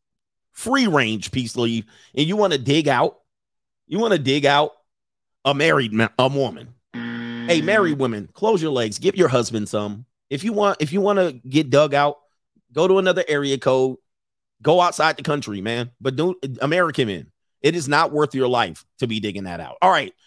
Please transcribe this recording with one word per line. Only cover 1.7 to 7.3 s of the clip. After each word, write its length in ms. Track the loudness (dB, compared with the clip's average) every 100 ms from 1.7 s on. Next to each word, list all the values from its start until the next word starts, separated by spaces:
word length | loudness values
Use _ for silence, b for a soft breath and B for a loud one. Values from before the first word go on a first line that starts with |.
| -2 -8 b b -2
and 100 | 0
you 120 | 2
wanna 200 | 2 0
dig 300 | 0 0 2
out, 320 | 2 0 -4 _ _ _ _ _ _ _
you 140 | -2
wanna 180 | 0 0
dig 280 | 2 2 4
out 260 | 2 0 -6 _ _ _ _ _ _ -2
a 80 |
married 400 | 2 2 2 0
ma-, 160 | 0 0 2
a 100 | 2
woman. 460 | 2 -2 -4 -18 _ _
Hey, 680 | -14 -10 -10 -10